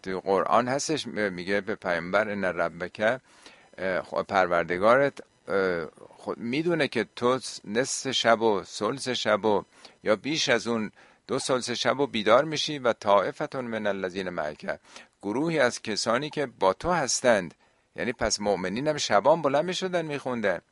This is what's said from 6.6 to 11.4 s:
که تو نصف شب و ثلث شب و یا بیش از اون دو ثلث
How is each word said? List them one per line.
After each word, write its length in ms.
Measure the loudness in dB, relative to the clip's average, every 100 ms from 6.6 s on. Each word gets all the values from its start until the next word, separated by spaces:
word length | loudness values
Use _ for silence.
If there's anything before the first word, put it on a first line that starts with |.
| -2 0 0
که 180 | -2 -4 -2
تو 220 | 0 0 -4 -12
نصف 460 | -4 -2 -2 -4 -2
شب 320 | 0 4 4
و 200 | 4 0
ثلث 440 | -4 -4 -4 -4 -4
شب 360 | -2 0 2
و 200 | 2 0 -2 _ -20 _
یا 120 | 0 0
بیش 320 | 0 -2 2
از 180 | 2 2
اون 240 | -2 -4 _ -20 _ -6
دو 120 |
ثلث 320 | -4